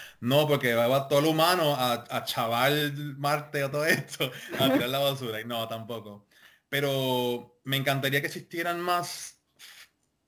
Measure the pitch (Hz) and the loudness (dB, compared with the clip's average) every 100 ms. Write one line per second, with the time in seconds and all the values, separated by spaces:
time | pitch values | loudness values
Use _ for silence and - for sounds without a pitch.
0 | - - 120 139 151 139 123 117 117 139 | -16 -6 2 4 4 4 4 4 4 2
1 | 139 143 156 156 165 180 156 139 123 117 | 2 4 4 4 4 4 2 2 2 0
2 | 110 127 - - 113 117 135 147 147 143 | -2 -6 -4 -2 0 2 2 2 0 -4
3 | 147 135 143 147 147 147 139 143 156 - | -8 -4 -2 -2 -2 -4 -2 0 0 0
4 | - - 135 - - - 135 131 120 135 | -2 -6 -6 -6 -10 0 2 2 0 0
5 | 139 131 120 110 113 117 113 113 110 113 | 0 0 -4 -6 -6 -6 -4 -8 -8 -10
6 | 104 101 _ _ - _ _ 143 143 135 | -12 -18 _ _ -20 _ _ -2 0 0
7 | 131 127 123 120 - _ - 135 135 135 | 0 2 0 -2 -8 _ -4 -2 0 0
8 | 135 139 160 175 - 170 170 170 175 175 | 0 0 -2 -8 -8 -6 -4 -4 0 -2
9 | 170 - - - _ _ - - - _ | -2 -10 -14 -18 _ _ -20 -20 -20 _
10 | _ _ | _ _